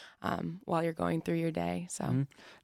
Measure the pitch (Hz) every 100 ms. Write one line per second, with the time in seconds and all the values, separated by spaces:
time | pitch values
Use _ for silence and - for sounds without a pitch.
0 | - - - - 165 175 - 170 165 160
1 | 175 165 165 165 165 160 85 90 175 -
2 | - 127 139 - - -